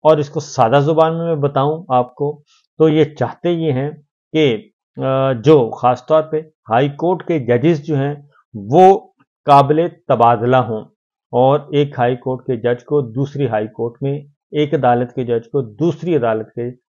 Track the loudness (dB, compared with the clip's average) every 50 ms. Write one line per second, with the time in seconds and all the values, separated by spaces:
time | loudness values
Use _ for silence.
0 | 4 4 2 2 0 -6 -8 -12 -12 -8 -2 0 2 2 2 0 0 0 2 2
1 | 2 2 0 -4 -4 -4 -4 -2 -2 -2 -2 -2 -2 -2 -4 -6 -6 -2 -2 -2
2 | -2 -2 _ -6 -6 -6 -6 -10 _ _ _ _ _ _ _ 0 2 2 4 2
3 | 2 0 0 -8 -8 -8 -8 _ -4 -4 -4 -2 -2 -2 -2 -2 -4 -6 -10 -14
4 | _ _ _ _ _ _ 0 0 2 2 0 -2 -8 _ _ _ _ _ _ -8
5 | -4 -2 -2 0 0 0 -2 0 4 4 4 4 4 0 -4 0 0 0 0 0
6 | -2 0 0 0 0 0 -6 -8 -8 -10 _ _ _ -2 0 0 0 0 -2 -4
7 | -2 -2 -2 -2 -2 -4 -4 -2 0 0 0 2 2 0 0 0 -4 -4 -4 -2
8 | -2 -4 -6 -10 -16 _ _ _ _ _ -16 -14 -6 0 4 6 6 6 6 4
9 | -2 _ _ _ _ _ _ _ _ 4 6 6 6 4 2 0 0 -2 -6 _
10 | _ -2 2 4 4 4 4 2 2 2 2 2 2 0 -6 -10 -10 _ _ _
11 | _ _ _ _ _ _ 0 2 2 2 2 0 -2 -2 -2 -2 -2 -2 -2 -2
12 | -2 -2 -2 -4 -6 -8 -8 -8 _ -8 -8 -2 -2 -2 -2 -2 _ -4 -2 -2
13 | -2 -4 -6 -6 -6 -6 -4 -4 -4 -2 -2 -4 -4 -6 -8 -8 -8 -8 -8 _
14 | -6 -6 -6 -8 -12 _ _ _ _ _ -4 -4 -2 -2 -2 0 2 2 2 0
15 | -2 -6 -6 -8 -4 -4 -4 -4 -4 _ -6 -6 -6 -6 -6 -4 -4 -4 -2 -4
16 | -4 -2 -2 0 0 0 -2 -4 -6 -10 _ -10 -10 -10 -10 _ _